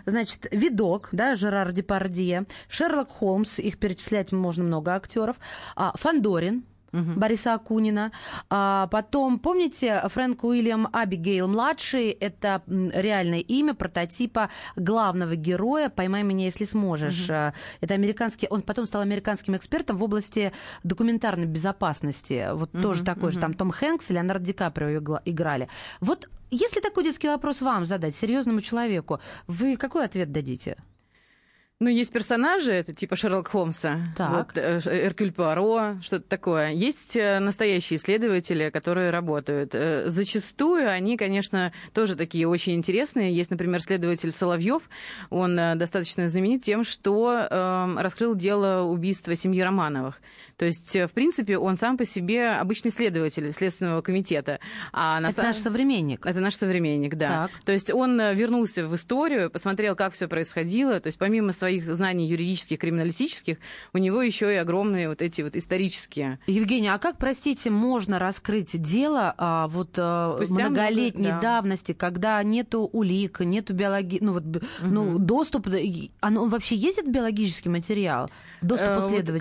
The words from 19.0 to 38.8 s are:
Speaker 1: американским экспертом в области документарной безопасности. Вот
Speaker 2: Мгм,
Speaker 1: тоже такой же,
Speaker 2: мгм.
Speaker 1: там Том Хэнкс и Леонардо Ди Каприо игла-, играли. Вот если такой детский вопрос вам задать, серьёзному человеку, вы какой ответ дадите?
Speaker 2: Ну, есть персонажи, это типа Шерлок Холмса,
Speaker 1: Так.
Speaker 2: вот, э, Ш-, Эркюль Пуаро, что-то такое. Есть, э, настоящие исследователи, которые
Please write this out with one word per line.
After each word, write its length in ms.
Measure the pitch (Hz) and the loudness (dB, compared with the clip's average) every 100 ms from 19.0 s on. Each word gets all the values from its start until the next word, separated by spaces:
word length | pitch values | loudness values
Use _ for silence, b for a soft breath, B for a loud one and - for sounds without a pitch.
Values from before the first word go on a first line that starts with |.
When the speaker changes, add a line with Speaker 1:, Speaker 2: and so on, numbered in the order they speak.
Speaker 1:
американским 520 | 202 202 202 202 - 190 | -2 -2 -2 -4 -2 -4
экспертом 400 | - 320 339 196 | -2 -4 -2 -2
в 60 | |
области 500 | 214 208 202 - 202 B B B 175 | 0 -2 -2 -2 -2 B B B -4
документарной 600 | 180 233 226 226 185 170 | 0 2 2 0 0 -2
безопасности. 1000 | 160 185 196 180 147 147 139 - 127 95 | -2 -2 -2 -2 -2 -4 -6 -4 -4 -2
Вот 200 | 156 160 | -4 -4
Speaker 2:
Мгм, 80 | 170 | -2
Speaker 1:
тоже 220 | 202 175 | 0 0
такой 280 | 180 175 175 | -2 -2 -2
же, 60 | 180 | 0
Speaker 2:
мгм. 20 | |
Speaker 1:
там 120 | 160 | -2
Том 180 | 160 190 | 0 -2
Хэнкс 380 | - 294 330 - | 0 0 0 0
и 40 | |
Леонардо 320 | 175 175 190 180 | 0 0 0 -2
Ди 80 | |
Каприо 440 | 196 175 - 147 151 | -2 -4 -2 -2 -2
игла-, 240 | 151 156 - | -2 -4 -2
играли. 420 | 165 156 139 127 B B B | -2 0 -2 -4 B B B
Вот 300 | 190 320 - - - | -2 -2 -4 -20 -8
если 280 | 247 453 440 | 0 0 0
такой 240 | 415 392 | 0 0
детский 240 | 320 - 302 | 0 0 0
вопрос 320 | 294 294 269 | 0 -2 -2
вам 240 | 262 220 170 | 0 0 0
задать, 300 | 190 160 147 | -2 -2 -2
серьёзному 460 | 220 254 240 220 | 0 2 2 0
человеку, 580 | 208 233 240 185 147 160 B B - | 0 -2 0 -2 -2 -6 B B -10
вы 300 | 170 262 262 | -2 0 0
какой 300 | 269 330 247 | -2 -2 -2
ответ 260 | 190 165 | -2 -4
дадите? 460 | 143 135 151 - - - _ b b b b b b b _ | -4 -4 -6 -8 -10 -14 _ b b b b b b b _
Speaker 2:
Ну, 100 | 240 | 2
есть 220 | 240 240 | 4 2
персонажи, 600 | 233 214 233 277 381 277 | -2 0 2 2 2 2
это 200 | 185 170 | 0 0
типа 240 | 151 190 180 | -6 -4 -2
Шерлок 340 | 220 190 180 | 0 0 0
Холмса, 500 | 208 165 160 160 151 170 160 | 0 0 -2 -2 -2 -4 -2
Speaker 1:
Так. 140 | 170 | 0
Speaker 2:
вот, 260 | 165 175 - | 0 -2 -2
э, 220 | 147 170 | 0 0
Ш-, 100 | 160 180 190 | 0 0 0
Эркюль 260 | - 202 | 0 -2
Пуаро, 680 | 165 165 160 208 226 214 196 | 0 0 2 2 2 0 -4
что-то 260 | 170 185 - | -6 -6 -4
такое. 440 | 190 - 160 151 | -4 0 2 2
Есть, 440 | 156 233 294 - 240 | 0 0 -2 -4 0
э, 220 | 208 196 | 2 2
настоящие 600 | 196 190 214 185 - 156 | 0 0 0 0 0 -4
исследователи, 720 | - 214 233 185 170 170 156 | 0 0 2 0 0 0 0
которые 400 | 151 | -2